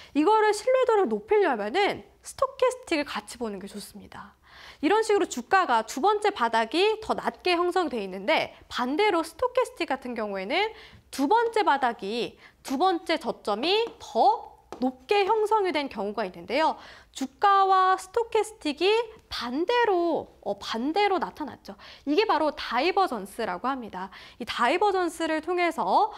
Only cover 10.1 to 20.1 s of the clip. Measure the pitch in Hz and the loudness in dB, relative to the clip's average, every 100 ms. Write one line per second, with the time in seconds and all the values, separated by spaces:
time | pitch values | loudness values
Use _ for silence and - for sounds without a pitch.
10.1 | 226 214 196 196 320 440 427 - - - | -8 -6 -6 -2 -2 -2 -6 -20 -20 -12
11.1 | - 277 453 466 440 330 277 254 226 196 | -2 2 4 2 2 2 2 0 -2 -6
12.1 | 233 180 - - _ - 262 370 339 339 | -4 -6 -8 -20 _ -6 0 2 0 -2
13.1 | 320 - - - 208 320 427 466 - - | -2 -2 -6 -4 -2 0 0 0 -8 -6
14.1 | 226 349 453 - - - - 254 254 - | 2 2 2 -6 -20 -16 -4 -4 -4 0
15.1 | 415 381 440 427 427 370 302 277 - 202 | 0 2 2 2 0 0 -2 -4 -6 -6
16.1 | 214 185 175 175 262 311 - - - - | -6 -6 -8 -4 0 0 -2 -12 -20 -18
17.1 | - 269 - 403 392 381 381 370 370 - | -10 -8 0 4 4 6 4 4 2 -2
18.1 | 466 466 440 415 - 302 277 370 440 453 | -4 0 0 -2 -4 -6 0 2 2 -2
19.1 | - - - 240 269 359 480 453 359 339 | -10 -12 -8 -6 -4 0 2 4 2 2